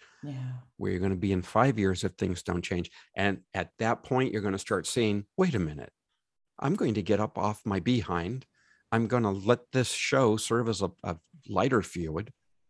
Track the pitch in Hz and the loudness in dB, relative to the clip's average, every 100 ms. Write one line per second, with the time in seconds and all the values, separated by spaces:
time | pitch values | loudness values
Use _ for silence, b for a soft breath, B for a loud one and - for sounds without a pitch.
0 | b b 147 131 127 123 - - 98 90 | b b -12 -8 -8 -10 -14 -8 -4 -2
1 | 98 92 98 95 87 107 135 110 95 92 | -2 0 0 0 2 4 4 4 2 0
2 | 95 - 92 87 - 87 - 90 82 B | -4 -2 -4 -2 -4 -4 -2 -4 -6 B
3 | B - 98 92 - 98 85 - 113 117 | B -2 -2 -2 -6 -8 -6 -4 -2 -2
4 | - 127 131 107 101 95 - 98 78 123 | 0 0 0 -2 -2 -4 -2 -2 0 0
5 | 107 101 101 - 185 117 80 73 - - | 2 0 -2 0 0 0 -2 -6 -14 -18
6 | _ _ _ _ _ - 135 202 165 104 | _ _ _ _ _ -6 -2 0 0 0
7 | 95 104 107 - 101 107 107 95 120 123 | 2 0 0 -2 -4 -4 -2 0 2 0
8 | 98 87 87 131 - b b b b 113 | 0 -4 -4 -6 -12 b b b b 0
9 | 110 123 107 98 101 120 - 131 120 - | 2 2 2 2 2 2 2 -2 0 -2
10 | - 135 120 107 - 117 117 95 92 - | 0 4 4 4 2 0 0 -2 -4 -4
11 | 90 82 _ - - 95 127 120 90 90 | -8 -8 _ -20 -6 0 2 2 0 -4
12 | 80 78 113 - _ _ | -4 -6 -8 -14 _ _